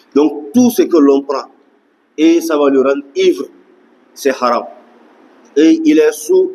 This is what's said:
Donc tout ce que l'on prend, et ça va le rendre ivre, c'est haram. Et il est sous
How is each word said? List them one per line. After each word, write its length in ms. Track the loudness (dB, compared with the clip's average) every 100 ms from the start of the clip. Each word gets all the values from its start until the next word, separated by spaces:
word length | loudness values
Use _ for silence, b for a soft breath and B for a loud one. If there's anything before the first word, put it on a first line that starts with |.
| b
Donc 380 | 0 0 -2 -4
tout 180 | 0 2
ce 120 | 0
que 160 | 0 2
l'on 240 | 2 2
prend, 240 | -2 -8 -10 _ _ _ _ _ _ -2
et 240 | 0 0
ça 160 | -2 -2
va 140 | 0
le 100 | 2
rendre 220 | 0 -2 -6 -2
ivre, 300 | -2 -2 -6 _ _ _ _ _ _
c'est 180 | -6 -6 -2
haram. 260 | -2 -2 -6 -16 _ _ _ _ _ _ _ 0
Et 240 | 2 2
il 140 | 2 2
est 140 | 0
sous 400 | -2 -2 0 -2